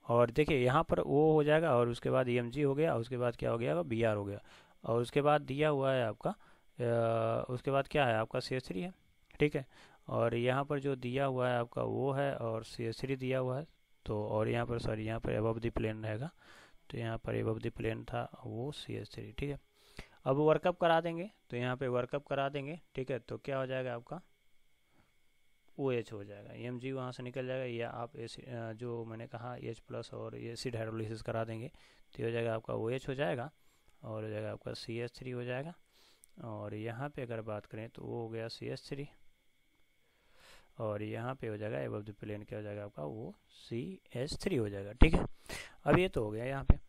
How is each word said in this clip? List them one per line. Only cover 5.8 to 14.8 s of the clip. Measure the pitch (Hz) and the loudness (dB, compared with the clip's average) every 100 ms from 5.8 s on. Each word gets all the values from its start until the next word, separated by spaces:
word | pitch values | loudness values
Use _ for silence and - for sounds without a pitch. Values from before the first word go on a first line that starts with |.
| 135 | 2
है | 131 117 | 2 0
आपका, | 107 160 | -2 -4
अ, | 208 - - - - 120 117 113 113 113 117 127 | -4 -12 -20 -20 -4 2 4 4 4 2 0 -2
उसके | 123 - | -4 2
बाद | 135 139 | 0 2
क्या | 151 131 | 2 4
है | 110 | 4
आपका, | 113 131 | 2 -2
सी | - 131 | -2 -4
एच | - | -4
थ्री | 180 | -6
है, | 180 - _ _ _ - | -6 -10 _ _ _ 2
ठीक | 147 151 | 2 2
है। | 131 - - - - | -6 -18 -20 -20 -4
और | 120 117 117 | 2 2 2
यहाँ | 123 127 143 | 2 2 0
पर | 147 | -2
जो | 139 135 | 0 -2
दिया | 123 127 139 | -2 0 0
हुआ | 127 123 | 2 2
है | 123 | 2
आपका | 117 120 | 0 -2
वो | 117 113 135 | -2 0 0
है | 135 139 120 | 2 0 0
और | 117 113 | -2 -4
सी | 110 - | -6 -6
एच | 113 110 | -4 -4
थ्री | 131 135 | -4 -2
दिया | 127 131 | 0 0
हुआ | 127 127 | 0 -2
है। | 165 _ _ _ - | -6 _ _ _ -4
तो | 107 107 | -2 0
और | 110 113 | 2 2
यहाँ | 117 120 | 2 0
पर, | |
sorry, | 117 | -2